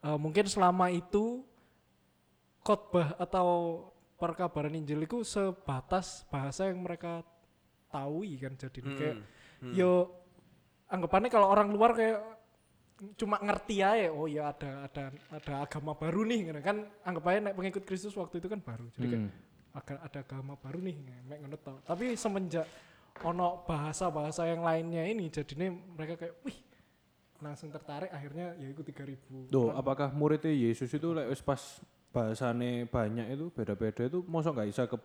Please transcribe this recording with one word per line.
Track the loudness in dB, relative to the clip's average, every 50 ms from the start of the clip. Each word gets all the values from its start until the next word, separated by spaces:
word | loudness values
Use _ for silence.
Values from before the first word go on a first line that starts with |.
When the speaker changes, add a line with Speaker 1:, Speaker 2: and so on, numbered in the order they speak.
Speaker 1:
eh, | 0 0 0
mungkin | 0 0 2 4 4 4
selama | 4 4 6 6 6 8 6 4 4
itu | 4 0 -2 2 2 2 2 2 -2 -4 -10 -14 _ _ _ _ _ _ _ _ _ _ _ _ _ _ _ _ _ _ _ _ _ _
khotbah | _ 2 2 2 2 0 2 2 2 2 0
atau | -4 -4 0 2 4 4 6 4 4 2 0 -4 -6 -8 -14 -20 _ _ _ _
perkabaran | _ -2 -2 0 0 -2 -2 0 -2 -2 -2 -2
Injil | -4 -2 -2 0 -2 0
itu | -2 -2 -4
sebatas | -4 -2 0 0 0 0 0 -4 -4 -4 -4 -4 -2 0 0 0 0 -4 -12 -14 -10
bahasa | -6 -4 -4 -4 -4 -2 -2 -2
yang | -2 -2 -4
mereka | -4 -6 -6 -6 -6 -6 -6 -6 -8 _ _ _ _ _ _ _ _ _ _ _ _
taui | _ -8 -6 -4 -2 -2 -4 -4 -4 -6
kan, | -6 -8 -8 -8
jadi | -8 -10 -10 -10 -8
Speaker 2:
Hmm. | -6 -6 -4
Speaker 1:
kayak | 0 -2 -2 -2 -4 -10 -16 -20 -20 -20 -20 -20 -14
Speaker 2:
Hmm. | -10 -4
Speaker 1:
yo | 2 4 4 6 6 6 4 2 -2 -18 -20 -20 _ -20 _ -20 -20 _ _ _ _ _ _
anggapannya | _ -4 -2 0 4 4 4 4 6
kalau | 8 8 8
orang | 10 8 8 6 4
luar | 6 6 6 6
kayak | 6 6 4 2 2 0 -4 -8 -14 -18 _ _ _ _ _ _ _ _ _ _ _ -16 -16 -16 -4
cuma | -4 0 0 0 0
ngerti | 2 0 0 0 0 0 2 4
aja, | 6 6 6 6 4 2
"Oh | 0 -2 -2
ya, | -2 -2 -2 -2 -2
ada, | -4 -6 -8 -8 -8 -8
ada, | -10 -10 -8 -8 -8 -8 -10 -16 -18 -14
ada | -14 -12 -8 -6 -4 -4
agama | -4 -4 -6 -6 -4 -4 -4
baru | -2 -2 0 0 2 2
nih," | 2 2 0 0 -2
gitu | -6 -4
kan. | -2 -2 -2 -2 -4 -10 -14 -10
Anggapannya | -6 -6 -4 0 2 4 4 4 2
nek | 0 -4
pengikut | -2 -4 -2 -4 -4 -4
Kristus | -4 -6 -6 -6 -6
waktu | -6 -6 -8 -6 -6 -6
itu | -6 -4
kan | -6 -6
baru, | -8 -10 -12 -12 -12 -14
jadi | -6 -4 -2 0
kayak | 2 0
Speaker 3:
Hmm. | 0 -2 -4 -10 -20 _ _ _ -20 _
Speaker 1:
"Aga-, | _ -16 -10 -10 -12 -10
ada | -10 -12 -12 -12
agama | -12 -10 -12 -12 -10 -12 -14
baru | -14 -12 -10 -8 -6
nih," | -6 -6 -8 -8 -14 -16 -18 -18
mek | -16 -16 -16 -14
ngono | -12 -14 -14
tau. | -12 -12 -14 -16 -14
Tapi | -6 -6 -4 -2 0 -2 -2
semenjak | 0 -2 -2 0 0 -2 0 0 -2 -2 -2 -8 -20 -20 -20 -20 -20 -20 _ _ -6
ono | -4 -2 0 2 2 2 2 0
bahasa-bahasa | -4 -2 -2 0 -2 -2 -2 0 -2 0 0 0 -2 -2 -2 0 0
yang | 0 0 2
lainnya | 2 2 2 2 0 -2 -2 -2 0
ini, | 0 -2 -2 -4 -4
jadinya | -4 -6 -6 -6 -4 -4 -2 -2
mereka | -4 -6 -12 -16 -10 -10 -8 -8 -6 -8
kayak, | -8 -10 -12 -10
"Wih," | -12 -12 -12 -12 -20 _ _ _ _ _ _ _ _ _ _ _ _ _ _ _
langsung | -12 -12 -10 -10 -12 -12
tertarik, | -12 -12 -12 -10 -8 -6 -6 -6
akhirnya | -8 -10 -10 -8 -8 -8 -8 -8 -8
ya | -10 -12 -12
ikut | -10 -10 -10
tiga | -12 -10 -12 -12
ribu. | -12 -12 -14 -14 _ -16 -16 -6
Speaker 3:
Duh, | 2 4 4 6 4
Speaker 1:
Kan. | 2 2
Speaker 3:
apakah | 0 0 2 2 0 0
muridnya | 2 4 4 4 4 4 4 2
Yesus | 4 4 4 4 4 2 -2 -4
itu | -2 -2 -2 0
lek | 0 0 0 -2
wis | -4 -2
pas | 0 0 0 0 -2 -14 -18 -20 -20 _ _ _ _ _
bahasane | 0 0 2 2 0 0 0 0 2 2 0 0 0 -2 -4
banyak | 0 0 2 2 2 0 -2 -4 -4
itu | -4 -4 -6 -6
beda-beda | -4 -4 -2 -2 0 0 0 -2 0 0
itu | -2 0 0 -2 -4
mosok | 0 -2 0 2 2 0
nggak | 0 -2 -2
bisa | 0 0 0
ke | 0 -2 -6